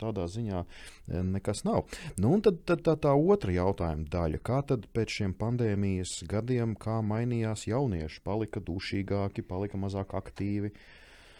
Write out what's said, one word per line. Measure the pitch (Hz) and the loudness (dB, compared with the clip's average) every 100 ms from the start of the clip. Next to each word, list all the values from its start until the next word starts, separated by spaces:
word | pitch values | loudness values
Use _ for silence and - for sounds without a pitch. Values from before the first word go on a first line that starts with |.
tādā | 113 101 87 | -4 -2 -2
ziņā, | 101 117 92 87 - - - - | -2 -2 -2 -4 -8 -18 -16 -6
eh, | 82 | -2
nekas | 92 95 - 104 | 0 0 -2 -2
nav. | 190 233 - - 160 - | 0 0 -2 -6 -8 2
Nu, | 101 | 4
un | 190 | 6
tad, | 214 170 | 6 4
tad | - 175 | 2 0
tā, | - 156 | 2 2
tā | 151 | 4
otra | 139 165 202 101 | 6 6 4 4
jautājuma | 90 90 98 85 78 76 | 2 2 2 0 -2 -2
daļa. | 87 82 76 | 0 0 0
Kā | - 127 135 | 0 0 2
tad | 131 - | -2 -2
pēc | - 107 | -2 -2
šiem | - 101 | 0 -2
pandēmijas | 90 110 120 117 101 101 92 90 - 85 | -2 -2 0 2 2 2 0 -2 -6 -4
gadiem, | 101 117 127 117 | -2 0 2 0
kā | 107 - 113 | -2 -2 -2
mainījās | 107 107 120 120 110 110 - | 0 0 0 0 0 -2 -2
jaunieši? | 113 143 90 78 - | 0 2 0 -2 -6
Palika | - 104 107 - | -4 -2 -2 -4
dušīgāki, | 95 87 - 101 98 101 98 - - | -4 -4 -4 -2 0 0 -2 -4 -6
palika | 92 101 101 | -4 -4 -2
mazāk | 98 98 95 | -4 -2 -4
aktīvi? | 98 - - 101 101 101 - - - - - - - | -6 -8 -4 -2 -2 -4 -8 -18 -20 -20 -20 -20 -20